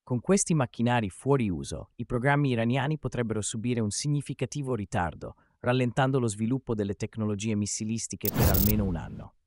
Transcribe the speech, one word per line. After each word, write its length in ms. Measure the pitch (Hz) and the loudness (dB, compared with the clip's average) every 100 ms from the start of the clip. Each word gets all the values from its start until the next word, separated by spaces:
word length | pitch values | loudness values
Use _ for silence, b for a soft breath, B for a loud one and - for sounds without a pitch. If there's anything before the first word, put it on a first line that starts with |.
Con 200 | - 123 | -2 -4
questi 340 | - 196 - 156 | 2 2 4 2
macchinari 560 | 123 - 117 120 101 | 2 0 2 2 0
fuori 400 | - 131 139 107 | -4 2 2 2
uso, 400 | 78 69 64 53 - | -2 -4 -8 -10 -12
i 80 | 120 | -4
programmi 420 | 123 135 143 143 | 0 2 4 4
iraniani 480 | 117 117 135 131 156 | 2 2 2 0 -2
potrebbero 440 | 123 - 117 107 | -4 -2 -2 -2
subire 380 | 101 113 120 117 | -4 -4 -2 0
un 120 | 107 | 0
significativo 800 | - 143 143 - 139 123 147 131 | -2 -2 -2 -2 -6 -6 -4 -4
ritardo, 640 | 117 101 - 80 - - - b b | -4 -2 -2 -4 -6 -14 -14 b b
rallentando 580 | - 127 123 117 131 135 | 0 2 2 2 2 2
lo 100 | 117 | 0
sviluppo 460 | 104 110 131 - | 0 0 0 -2
delle 220 | 110 101 98 | -2 -2 -2
tecnologie 580 | 110 - 107 101 107 | -6 -2 -2 -2 -2
missilistiche 800 | 104 104 - 110 113 - 95 - | 0 -2 -4 -4 -4 -6 -4 -2
per 180 | - 117 | 4 4
almeno 360 | 98 101 107 98 | 4 4 2 0
un 100 | 82 | -2
anno. 400 | 78 - - _ | -8 -12 -16 _